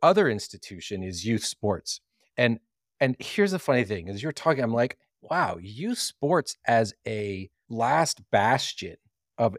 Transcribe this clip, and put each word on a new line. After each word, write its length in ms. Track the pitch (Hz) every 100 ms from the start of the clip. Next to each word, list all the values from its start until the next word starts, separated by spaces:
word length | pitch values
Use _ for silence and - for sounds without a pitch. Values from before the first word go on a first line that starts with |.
other 280 | 160 190 170
institution 760 | 104 - 98 - 92 - 98
is 220 | 92 85 104
youth 180 | 110 -
sports. 560 | - 104 92 - - _ _ _ -
And, 220 | 123 113 _ _ _ -
and 160 | 131 127
here's 320 | - - 202
the 80 | 185
funny 240 | - 127
thing, 260 | 107 101 85
as 140 | 98
you're 80 | 147
talking, 320 | - 160 135
I'm 100 | 120
like, 240 | 117 127 - _ _
"Wow, 360 | - 170 143 85
youth 380 | 92 110 208 240
sports 580 | - - 143 175 - - -
as 260 | 117 110 - -
a 420 | 110 104 95 95 _ -
last 520 | 113 120 156 165 - -
bastion 680 | 104 107 131 - - 87 - _ _ _ -
of, 200 | 113